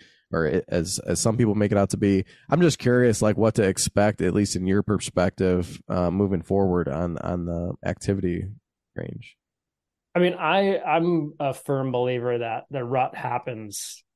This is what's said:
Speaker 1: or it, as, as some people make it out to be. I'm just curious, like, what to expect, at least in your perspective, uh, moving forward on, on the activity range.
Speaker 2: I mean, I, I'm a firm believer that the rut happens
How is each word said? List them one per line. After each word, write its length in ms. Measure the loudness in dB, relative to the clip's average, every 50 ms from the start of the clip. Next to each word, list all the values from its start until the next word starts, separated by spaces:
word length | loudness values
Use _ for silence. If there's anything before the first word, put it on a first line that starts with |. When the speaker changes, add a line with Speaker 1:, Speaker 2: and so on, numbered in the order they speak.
| -6 -20 _ _ _ -6
Speaker 1:
or 140 | -2 0 0
it, 180 | 2 0 0 -2 0
as, 300 | -2 -2 -2 -2 -6 -6
as 200 | -4 -4 -2 0
some 160 | 0 0 2
people 180 | 2 2 2 2
make 180 | 2 2 2
it 60 | 2 2
out 120 | 2 2
to 60 | 0
be. 280 | 2 2 4 4 2 0 -2 -10 -14 _ 0
I'm 100 | 2 4
just 180 | 4 4 2 2
curious, 440 | 2 2 4 4 4 4 4 4
like, 140 | 2 2 2
what 180 | 2 2 2 4
to 60 | 4
expect, 580 | 2 2 2 0 -2 -2 2 2 2 2 2 2
at 140 | 0 2 2
least 220 | 2 2 0 0
in 100 | -2 0
your 160 | 0 2 2
perspective, 960 | 2 0 -2 -2 -2 -2 0 0 0 2 2 2 2 2 2 2 0 -4 -8 -14 -8 -4
uh, 220 | -2 0 0 0
moving 320 | 2 2 0 0 0 -2
forward 460 | -2 0 0 2 2 2 2 0 0 -2
on, 300 | -2 -4 -4 -4 -4 -6
on 260 | -6 -4 -4 -4 -4
the 280 | -4 -4 -4 -4 -6 -8 -6 -6
activity 640 | -6 -6 -4 -2 -2 -2 0 0 -2 -2 -4 -6 -8 -12 -14 _ _ _ _ _ _ -12
range. 400 | -10 -10 -10 -10 -12 -16 -20 -20 _ _ _ _ _ _ _ _ _ _ _ _ _ _ _ 0
Speaker 2:
I 60 | 2
mean, 140 | 2 2 0
I, 440 | 0 0 2 2 2 2 2 0 0
I'm 560 | 0 0 0 2 2 2 0 0 -2 -4 -6 -4
a 120 | -4 -4 -4
firm 380 | -4 -4 -2 -2 -2 0 0
believer 460 | 0 0 0 0 -2 -2 -2 -2 -2 -2
that 260 | -2 -4 -6 -8 -8 -8
the 140 | -8 -8 -4
rut 300 | -2 0 0 0 -2 -4
happens 920 | -8 -6 -4 -4 -4 -6 -8 -10 -10 -12 -12 -12 -12 -12 -14 -16 -18 _ _ _